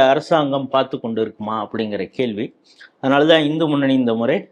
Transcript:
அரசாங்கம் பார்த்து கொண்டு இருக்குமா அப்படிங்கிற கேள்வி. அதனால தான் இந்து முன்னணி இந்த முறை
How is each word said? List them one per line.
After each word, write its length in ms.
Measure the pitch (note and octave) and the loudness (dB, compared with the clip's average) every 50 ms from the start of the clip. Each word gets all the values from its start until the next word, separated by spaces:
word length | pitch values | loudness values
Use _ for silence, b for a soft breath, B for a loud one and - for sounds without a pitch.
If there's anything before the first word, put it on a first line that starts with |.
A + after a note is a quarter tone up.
| C3+ C3 | 8 6
அரசாங்கம் 600 | C#3 D3+ D3 - E3+ D#3 D3 C#3 C3+ C#3 C3+ C3 | 4 2 2 0 0 2 2 0 -2 -4 -4 -2
பார்த்து 280 | - C3+ C3 B2+ - B2+ | -2 -2 -2 -2 -6 -8
கொண்டு 200 | - A#2 A2+ A2 | -6 -6 -2 -2
இருக்குமா 360 | A2 G#2+ - _ G#2+ G#2 A2 A2 | -4 -4 -6 _ -8 -6 -4 -6
அப்படிங்கிற 400 | G#2 G#2 - A2 A2 G#2+ G#2 G2 F#2 F2+ - | -6 -6 -4 -6 -4 -4 -4 -6 -8 -8 -4
கேள்வி. 300 | - C3 A#2+ G#2+ G2 - - - _ b b b b b b b _ | -4 -4 -4 -4 -6 -8 -8 -10 _ b b b b b b b _
அதனால 280 | - C3 C3+ C#3+ D3+ | -2 0 2 4 4
தான் 180 | D#3+ E3 D#3+ D3+ C#3+ | 4 4 4 4 0
இந்து 160 | D#3 D#3+ E3+ D3+ | 0 0 0 0
முன்னணி 260 | D3 C#3+ C#3 C3+ C3+ | 0 0 2 2 2
இந்த 200 | C3 B2+ A#2 A2+ | 2 2 0 0
முறை 240 | A2+ A#2 B2 D#3 G3+ G3 - | 0 0 0 0 -2 -4 -8